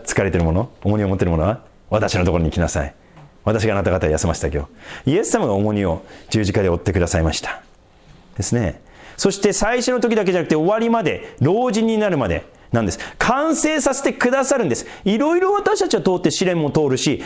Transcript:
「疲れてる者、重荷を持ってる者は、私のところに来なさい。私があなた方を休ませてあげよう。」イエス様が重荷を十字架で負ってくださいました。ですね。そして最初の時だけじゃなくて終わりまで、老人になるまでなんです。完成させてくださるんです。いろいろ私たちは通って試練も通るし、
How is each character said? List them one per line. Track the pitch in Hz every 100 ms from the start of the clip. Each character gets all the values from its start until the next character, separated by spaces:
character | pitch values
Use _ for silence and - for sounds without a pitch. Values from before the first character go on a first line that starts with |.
「疲 | - -
れ | 98
て | 87
る |
者、 | 82 85 123 -
重 | 95 107
荷 |
を | 98
持 | 95
っ |
て |
る | 95
者 | 82
は、 | 85 120 - - -
私 | 104 101 101
の |
と | 90
こ | 87
ろ |
に | 80
来 | 90
な | 80
さ | -
い。 | 69 - - - - -
私 | - 110 107
が |
あ | 101
な |
た | 95
方 | 90 82
を |
休 | 78 87
ま |
せ | 76
て | 73
あ |
げ | 73
よ | 69 - - -
う。」 | -
イ | 165
エ |
ス | 285
様 | 233 156
が |
重 | 98 104
荷 | 104 98
を | 80 - - -
十 | 110
字 | 98
架 | 98
で | 95
負 | 85
っ |
て | -
く | 87
だ | 87
さ | 85
い |
ま | 80
し | -
た。 | - - - - _ - - - - -
で |
す | 101
ね。 | 120 95 - - - - -
そ | 196
し | -
て | 208
最 | 185 214 247
初 | 247
の | 254
時 | 240
だ | 226
け | 185
じ | 180
ゃ |
な | 156
く |
て | 156
終 | 165
わ | 220
り | 233
ま | 226
で、 | 165 92 - -
老 | 135 208 254
人 | 214 226
に | 220
な | 208
る | 160
ま | 104
で | 80 - - -
な | 117
ん | 104
で |
す。 | - - -
完 | - 254 320 311
成 | 302 311
さ | 277
せ | 269
て | 285
く | - 247
だ | 262
さ | 254 277
る | 185
ん |
で |
す。 | 113 - -
い | 196 220
ろ | 294 349
い |
ろ | 381
私 | 403 403 427
た | 370
ち |
は | 208
通 | 175 180
っ |
て | 175
試 | -
練 | 190 175
も | 147
通 | 160 147
る | 127
し、 | 156 120